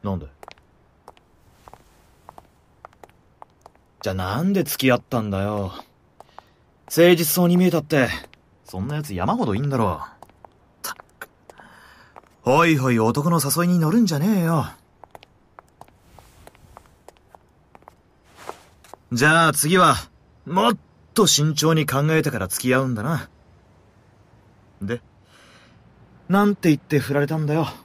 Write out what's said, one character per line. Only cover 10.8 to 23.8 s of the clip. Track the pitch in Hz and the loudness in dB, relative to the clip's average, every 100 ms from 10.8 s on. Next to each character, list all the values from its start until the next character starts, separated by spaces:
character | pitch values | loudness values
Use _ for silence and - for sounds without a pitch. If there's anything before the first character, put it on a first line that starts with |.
た | - - - _ | -16 -14 -20 _
く。 | - _ - - - - - - - - _ _ | -20 _ -20 -20 -20 -20 -20 -20 -20 -20 _ _
ほ | 123 139 170 | 0 4 4
い | 151 | 2
ほ | 131 | 2
い | 117 | 2
男 | 110 120 151 | 2 0 0
の | 170 | 0
誘 | 139 160 175 | 0 0 0
い | |
に | 180 | 2
乗 | 156 | 2
る | 220 | 2
ん | 208 | 2
じ | 147 | 0
ゃ | |
ね | 180 208 | 0 0
え | |
よ。 | 165 165 - - _ _ - - - _ _ - _ _ - _ _ - - _ - _ - - _ _ - _ _ - _ _ _ - - _ _ _ _ - - - _ _ - - _ | 0 -2 -2 -10 _ _ -20 -20 -20 _ _ -20 _ _ -20 _ _ -20 -20 _ -20 _ -20 -20 _ _ -20 _ _ -20 _ _ _ -20 -20 _ _ _ _ -18 -18 -18 _ _ -20 -20 _
じ | 120 147 | 0 4
ゃ | 160 165 | 4 2
あ | |
次 | 147 151 185 | 0 0 4
は、 | 165 123 - _ _ _ - | 4 2 -4 _ _ _ -6
も | 175 226 | 0 0
っ | 214 _ _ _ | -2 _ _ _
と | - 185 | 0 2
慎 | - 151 | 2 0
重 | 147 156 | 0 0
に | 160 147 | 2 0
考 | 131 151 | -2 0
え | 160 | 0
て | 156 | 0
か | 117 | -4
ら | 95 | -6
付 | - 127 | -4 0
き | |
合 | 127 | 0
う | 131 | 0
ん | 117 | -4
だ | |
な。 | 110 - - _ _ _ _ _ | -4 -6 -8 _ _ _ _ _